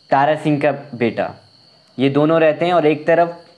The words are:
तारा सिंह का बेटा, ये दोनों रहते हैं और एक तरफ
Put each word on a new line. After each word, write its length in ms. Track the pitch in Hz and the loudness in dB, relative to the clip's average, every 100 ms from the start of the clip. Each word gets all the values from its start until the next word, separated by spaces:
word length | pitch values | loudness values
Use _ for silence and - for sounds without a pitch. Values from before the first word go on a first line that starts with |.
| - | -4
तारा 260 | 139 143 147 | 0 0 0
सिंह 240 | 151 143 | -2 0
का 100 | 147 | -2
बेटा, 580 | 139 - 113 117 - 90 - _ _ _ _ _ - | -4 -8 -4 -4 -2 -8 -10 _ _ _ _ _ -4
ये 120 | 135 | 0
दोनों 300 | 143 151 165 | 2 2 2
रहते 260 | 160 147 170 | 2 0 0
हैं 80 | |
और 120 | 175 151 | 0 0
एक 200 | 147 156 | 0 0
तरफ 300 | 165 170 - - | 2 0 -4 -20